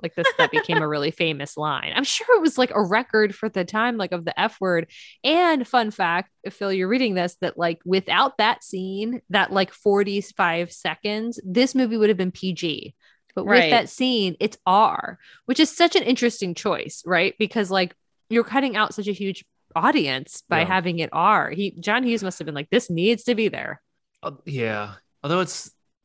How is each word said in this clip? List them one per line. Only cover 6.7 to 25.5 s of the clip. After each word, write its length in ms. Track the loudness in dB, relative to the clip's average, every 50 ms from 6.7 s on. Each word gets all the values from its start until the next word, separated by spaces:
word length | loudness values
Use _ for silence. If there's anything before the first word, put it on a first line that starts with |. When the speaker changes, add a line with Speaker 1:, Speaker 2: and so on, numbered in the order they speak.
Speaker 1:
you're 160 | 0 0 0 0
reading 280 | 2 2 2 2 0
this, 200 | 0 -2 -2 -4 -4
that, 160 | -6 -6 -4 -2
like, 220 | -2 -2 -2 -4 _
without 540 | 0 0 0 0 2 2 2 2 2 2 2
that 260 | 2 2 2 0 -4
scene, 580 | -8 -8 -6 -6 -6 -6 -6 -6 -6 -6 -8 -6 -2
that, 200 | 0 0 0 2
like, 220 | 2 0 0 -2 -4
forty-five 1000 | -2 0 2 4 4 2 2 0 -2 -4 -4 -2 0 0 0 0 0 -4 -6
seconds, 680 | -8 -8 -6 -6 -6 -4 -4 -4 -4 -4 -4 -6 -8 -8 -10
this 320 | -2 0 2 2 2 2
movie 220 | 2 0 2 2 2
would 120 | 4 4
have 80 | 4 2
been 140 | 0 -2
P 220 | -4 -4 -6 -6 -4
G. 420 | -4 -4 -6 -6 -6 -10 -14 -18 _ _ _ _ _ _ _ _
But 80 | -6 0
with 60 | 4 6 6
Speaker 2:
Right. 120 | 6 6
Speaker 1:
that 180 | 4 4 2 0
scene, 480 | -2 -2 0 0 2 2 0 0 -2 -2
it's 180 | -4 -4 -4 -4 _
R, 540 | 4 4 6 6 4 2 -2 -6 -10 -12 -16 _ -20 -20 -10 _ -2
which 120 | 2 4
is 100 | 2 2 4
such 200 | 4 2 4 4 2
an 60 | 2
interesting 520 | 2 2 2 0 0 -2 -2 -4 -6 -6
choice, 480 | -4 -2 -2 -2 -2 -4 -8 -10 -10 -4
right? 300 | 0 2 2 2 0 0 -2
Because, 320 | -2 -2 0 -2 -2 0
like, 240 | 0 0 0 -2 -4 _ _ _ _ _ _ -2
you're 140 | 0 0 0
cutting 300 | 2 0 0 0 0 0 0
out 160 | 0 -2 -2
such 140 | -4 -6 -6
a 40 |
huge 320 | -4 -4 -4 -6 -6 -8 -12 _ _ _ _ _ -2
audience 680 | 2 2 4 4 4 2 0 -2 -4 -6 -8 -12 -14 -6 -2
by 120 | 0 0
Speaker 3:
Yeah. 40 | 2
Speaker 1:
having 340 | 2 2 0 0 0 -2 -2
it 100 | -4 -4 -2
R. 380 | 2 2 4 4 4 2 0
He, 200 | -4 -6 -6 -6 -6 -6
John 240 | -4 -2 0 0 0
Hughes 200 | 0 -2 -2 -2
must 160 | -6 -8 -8
have 60 | -10 -8
been 80 | -8
like, 140 | -8 -6 -2
"This 180 | 0 0 0 0
needs 340 | -2 0 2 2 0 0 0
to 100 | -2 0
be 120 | 0 0 -2
there." 320 | -2 -4 -8 -10 -10 -14 _ _ _ _ _ _ _ _
Speaker 3:
Uh, 100 | -12 -12 -12 -12 _
yeah. 500 | -8 -6 -4 -2 -2 -4 -4 -6 -8 -12 -16 _ _ _ _ -6
Although 160 | -2 0 0
it's, 300 | -2 -2